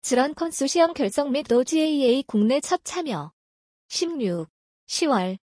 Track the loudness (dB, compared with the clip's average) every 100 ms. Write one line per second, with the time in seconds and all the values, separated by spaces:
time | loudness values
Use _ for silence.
0 | 0 2 0 -2 -6 -2 -2 2 2 2
1 | -2 0 -2 -2 2 2 2 0 2 2
2 | 2 2 0 0 2 2 0 -4 -2 -6
3 | -4 -6 -8 _ _ _ _ _ _ -4
4 | -4 -2 -2 -2 -6 _ _ _ _ -2
5 | 0 2 0 -6